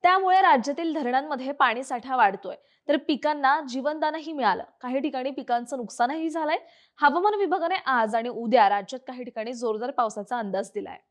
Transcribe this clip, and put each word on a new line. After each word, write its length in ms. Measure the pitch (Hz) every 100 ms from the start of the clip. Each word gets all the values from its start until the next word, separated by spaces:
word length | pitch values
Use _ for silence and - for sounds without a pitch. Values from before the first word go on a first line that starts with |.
त्यामुळे 360 | 349 381 381 370
राज्यातील 540 | 381 285 254 285 330
धरणांमध्ये 580 | 311 247 254 294 277 254
पाणी 320 | 285 262 226
साठा 320 | 269 254 254 262
वाढतोय, 380 | 214 190 185 185 _ _ -
तर 80 | 294 294
पिकांना 540 | 285 294 302 269 294 285
जीवनदानही 640 | 240 262 311 302 311 302
मिळालं. 320 | 311 226 180 - _
काही 180 | 254 262
ठिकाणी 300 | 285 262 262
पिकांचं 460 | 277 262 240 240 269
नुकसानही 520 | 226 - 240 311 320
झालंय. 260 | 320 302 330 - _ _ _
हवामान 360 | 294 302 403
विभागाने 400 | 415 392 359 330 370 -
आज 280 | 262 220
आणि 140 | 226 233
उद्या 400 | 226 233 240 202
राज्यात 320 | 202 196 254 254
काही 180 | 254
ठिकाणी 280 | 247 226 220
जोरदार 380 | 247 233 214 240
पावसाचा 480 | 269 226 214 202 247
अंदाज 320 | 214 190 214
दिलाय. 220 | 208 196 87 _